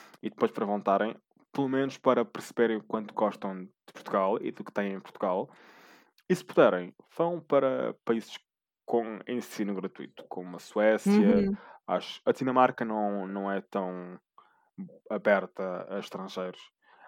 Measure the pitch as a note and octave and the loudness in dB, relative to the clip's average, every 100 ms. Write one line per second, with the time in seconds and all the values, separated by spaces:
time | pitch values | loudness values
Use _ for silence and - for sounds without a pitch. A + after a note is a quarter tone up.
0 | - - G#2+ - A2+ - G#2 G#2 G2 G2 | -20 -12 -10 -2 -2 0 -2 0 2 2
1 | G#2+ - _ _ _ - C3+ C3 C3+ - | 2 -6 _ _ _ -4 -2 0 -2 0
2 | C3 A#2+ A2+ - - - A2+ A2 - A2 | 2 4 2 -6 -6 0 2 0 -4 -6
3 | G#2 - G#2 - G2 F#2 F#2 _ - - | -4 -2 0 -2 -8 -8 -12 _ -20 -18
4 | - G2+ F#2+ A#2 - - - - G2+ F#2+ | -2 0 2 0 -4 -8 -8 -4 -4 -6
5 | - - G2 F#2 C3 - - - - - | -12 -4 -2 -2 -4 -10 -20 -20 -20 -20
6 | _ _ - F3+ - - A#2+ F2+ F2+ - | _ _ -4 -4 0 6 6 4 -2 -12
7 | _ - E3+ F3 D3+ C#3 C3 B2+ A#2 - | _ -4 -2 -2 0 2 2 0 -4 -4
8 | - A2+ - - _ _ _ _ - A#2 | -2 -2 -4 -16 _ _ _ _ -2 -2
9 | A2 G#2+ - B2 - - G#2 F#2+ F#2 - | -2 -8 -8 -8 -6 -4 -4 -4 -6 -10
10 | - - - F#2 F2+ E2+ - G#2+ G#2+ A2 | -16 -16 -14 -12 -10 -12 -4 2 4 4
11 | G3 G#3 G#3 G#3+ G3 G3+ - - - F2+ | 4 6 6 6 4 -4 -14 -16 -4 -4
12 | - - B2 - C3+ B2+ B2+ - A2+ A2 | -4 -4 -2 0 2 4 4 2 -4 -2
13 | G#2 G2+ F#2+ G2 G2 G2 - G2 F#2 F2+ | -2 -2 -4 -4 -4 -4 -4 -6 -4 -8
14 | F2+ F2+ _ _ _ _ _ - - - | -12 -16 _ _ _ _ _ -16 -16 -14
15 | - G#2+ G#2+ G2 F#2 - F#2 F2+ F2+ G2 | -6 0 4 4 2 -8 -8 -8 -8 -8
16 | - F#2+ F#2+ F#2+ F#2 - - _ _ _ | -8 -10 -10 -8 -10 -10 -18 _ _ _